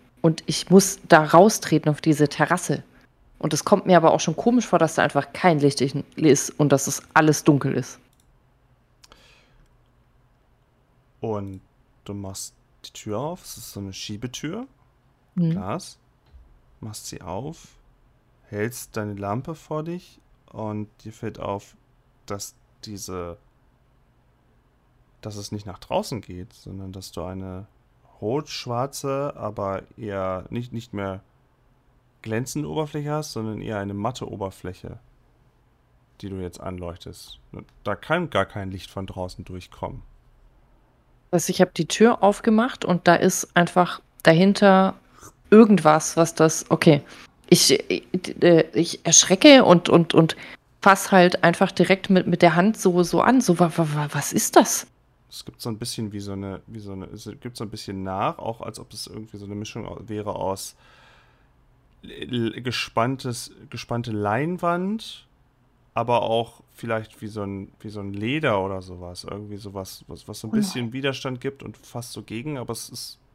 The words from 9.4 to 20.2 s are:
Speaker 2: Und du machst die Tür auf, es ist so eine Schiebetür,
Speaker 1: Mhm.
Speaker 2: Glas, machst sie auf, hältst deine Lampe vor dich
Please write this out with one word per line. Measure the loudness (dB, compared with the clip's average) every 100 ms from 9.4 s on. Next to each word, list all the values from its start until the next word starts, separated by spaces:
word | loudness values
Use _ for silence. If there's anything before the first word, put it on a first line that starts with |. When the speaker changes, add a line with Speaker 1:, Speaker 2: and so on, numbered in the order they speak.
| _ _ _ _ _ _ _ _ _ _ _ _ _ _ _ _ _ _
Speaker 2:
Und | -8 -6 -8 -14 -20 _ _ _
du | -12
machst | -12 -12 -12 -16 _ _ _
die | -20
Tür | -16 -8 -8
auf, | -8 -10
es | -16 -18
ist | -16
so | -12
eine | -12
Schiebetür, | -12 -12 -12 -12 -10 -10 -10 -12 _ _ _ _ _ _ -2
Speaker 1:
Mhm. | -2
Speaker 2:
Glas, | -2 -6 -8 -10 -20 _ _ _ -20 _ _ _ _
machst | -16 -14 -14
sie | -14
auf, | -10 -10 -10 -14 -20 _ _ _ _ _ _ _
hältst | _ -6 -6 -6 -10 -8
deine | -8
Lampe | -6 -6 -6 -8 -12
vor | -10 -8
dich | -8 -10 -14 _